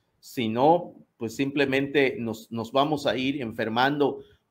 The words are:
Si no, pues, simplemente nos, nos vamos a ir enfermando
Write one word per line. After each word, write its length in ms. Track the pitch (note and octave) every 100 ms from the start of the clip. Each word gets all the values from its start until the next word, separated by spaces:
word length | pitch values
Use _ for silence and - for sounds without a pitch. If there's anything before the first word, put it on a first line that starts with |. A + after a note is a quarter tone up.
| _ _
Si 280 | - - A2
no, 480 | A2+ D3 F3 - - _ _
pues, 180 | A2+ B2+
simplemente 800 | C#3 C#3+ C3+ C3+ C#3 C#3+ C3 -
nos, 320 | A#2 A2 -
nos 200 | A#2 A#2
vamos 340 | C3+ D3 D3+ C3
a 100 | A#2+
ir 240 | C3 C#3+
enfermando 800 | A2+ A2+ A2 A#2 C3+ D3 C3+ - - _ _